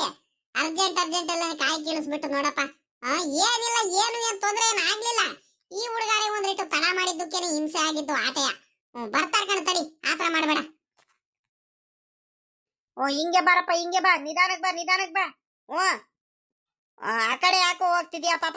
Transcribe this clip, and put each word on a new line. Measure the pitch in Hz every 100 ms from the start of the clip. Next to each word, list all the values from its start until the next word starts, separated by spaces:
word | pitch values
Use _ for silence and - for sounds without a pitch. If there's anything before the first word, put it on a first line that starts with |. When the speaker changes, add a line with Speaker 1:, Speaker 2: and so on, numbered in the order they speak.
| 320 - _ _ _
Speaker 1:
ಅರ್ಜೆಂಟ್ | 240 311 320 381 359
ಅರ್ಜೆಂಟ್ | 349 349 339
ಎಲ್ಲ | 339 339
ಕಾಯಿ | 311 269 320
ಕೀಳಿಸ್ಬಿಟ್ಟು | 311 311 294 294 302
ನೋಡಪ್ಪ. | 277 285 294 285 - _ _
ಆ, | 240 302
ಏನಿಲ್ಲ, | 330 285 415 466 466 466 415
ಏನು | 370 440 466
ಏನ್ | 453 403
ತೊಂದ್ರೆ | 403 415 453
ಏನ್ | 415
ಆಗ್ಲಿಲ್ಲ. | 339 427 466 453 370 - _ _ _
ಈ | 370 480
ಹುಡುಗಾರೆ | 453 440 427 415
ಒಂದ್ | 415 392
ರೀತಿ | 392 370
ತಡ | 302 330
ಮಾಡಿದ್ದಕ್ಕೇನೆ | 370 370 330 349 370 349
ಹಿಂಸೆ | 302 302 330
ಆಗಿದ್ದು | 311 311 285
ಆಟಯ. | 277 226 262 269 - _ _ _
ಹ್ಮ್, | 247 226
ಬರ್ತಾರ್ | 254 330 415 403
ಕಣ್ | 392 320
ತಡಿ, | 359 311 - 262
ಆತರ | 311 339
ಮಾಡ್ಬೇಡ. | 320 311 302 - - _ _ _ _ _ _ _ _ _ _ _ _ _ _ _ _ _ _ _ _ _ -
Speaker 2:
ಓ, | 269
ಹಿಂಗೆ | 285 330 359
ಬಾರಪ್ಪ, | 339 359 359
ಹಿಂಗೆ | 339 339 359
ಬಾ, | 370 339
ನಿಧಾನಕ್ | 285 320 370 359
ಬಾ, | 370
ನಿಧಾನಕ್ | 339 349 370 381
ಬಾ. | 330 339 - _ _ -
ಹ್ಞೂ. | 302 370 285 - _ _ _ _ _ _ _ _ _
ಆ, | - 226 220
ಆ | 254
ಕಡೆ | 370 370
ಯಾಕೋ | 359 359
ಹೋಗ್ತಿದ್ಯಾ | 370 349 330 339 339 339
ಪಾಪ | 330